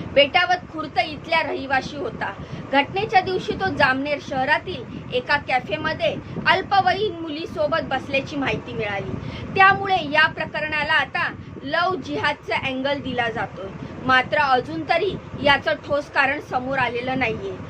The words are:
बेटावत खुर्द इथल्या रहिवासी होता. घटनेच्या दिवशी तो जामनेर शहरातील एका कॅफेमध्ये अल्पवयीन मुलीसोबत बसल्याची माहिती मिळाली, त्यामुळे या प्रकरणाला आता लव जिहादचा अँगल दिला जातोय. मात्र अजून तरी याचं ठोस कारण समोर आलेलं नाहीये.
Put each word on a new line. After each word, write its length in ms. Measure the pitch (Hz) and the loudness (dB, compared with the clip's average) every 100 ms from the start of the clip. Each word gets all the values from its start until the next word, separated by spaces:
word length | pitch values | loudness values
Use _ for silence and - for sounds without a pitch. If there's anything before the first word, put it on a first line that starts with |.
| - | 0
बेटावत 580 | - 285 359 359 359 - | 4 6 6 2 0 -2
खुर्द 260 | 320 311 381 | -8 -4 0
इथल्या 420 | 320 302 311 330 | -2 -2 0 0
रहिवासी 540 | 277 370 269 269 269 294 | 0 -4 0 0 -2 -6
होता. 360 | - - 208 196 - - - | -6 -4 -6 -6 -10 -10 0
घटनेच्या 500 | 269 269 381 440 381 | 2 2 0 2 2
दिवशी 320 | 370 370 - | 4 -2 -2
तो 120 | 381 381 285 | -2 -2 4
जामनेर 420 | 277 262 285 285 - | 4 4 0 -4 -4
शहरातील 540 | 269 269 330 370 302 220 - - | -2 2 0 0 -10 -10 -12 -4
एका 240 | 247 247 294 | -4 0 0
कॅफेमध्ये 800 | 285 254 - 302 311 311 320 208 - - - | 2 -2 0 -4 -2 0 0 -2 -8 -2 2
अल्पवयीन 760 | 359 370 392 370 370 427 339 | 2 4 4 4 2 0 -2
मुलीसोबत 640 | 330 294 349 339 302 320 | -6 -6 -6 -2 0 0
बसल्याची 520 | 277 262 262 277 269 294 | -2 -4 0 -2 -2 -4
माहिती 380 | 254 214 254 | -2 -2 -6
मिळाली, 380 | 233 208 196 190 185 - - - 381 | -6 -4 -4 -6 -8 -8 -10 -4 6
त्यामुळे 420 | 381 392 403 381 294 | 6 6 4 0 2
या 160 | 302 320 | 4 4
प्रकरणाला 640 | 330 311 311 302 302 294 | 2 -4 -4 -4 -2 2
आता 400 | 311 277 349 294 - - - | 2 2 -2 -4 -6 -12 -10
लव 320 | 269 320 359 359 | -2 0 2 0
जिहादचा 600 | 285 294 302 294 - 330 | -4 -2 -2 -2 -2 -4
अँगल 440 | 262 262 269 285 | -2 -2 -2 -2
दिला 300 | 269 247 233 | -2 -2 -2
जातोय. 400 | 226 196 - 196 - - - 254 | -2 -6 -6 -10 -10 -12 -6 4
मात्र 320 | 254 254 302 | 4 4 2
अजून 520 | 285 262 254 320 302 | 4 4 2 -4 0
तरी 260 | 339 381 - - - | 2 2 -2 -8 0
याचं 300 | 277 277 330 | 4 4 4
ठोस 360 | 302 - 285 285 | -2 0 -2 0
कारण 300 | 320 269 294 | 2 2 2
समोर 380 | - 262 254 269 | -2 -4 -2 0
आलेलं 420 | 247 240 254 262 | 0 -2 -2 0
नाहीये. 360 | 240 214 196 185 | 0 -2 -6 -8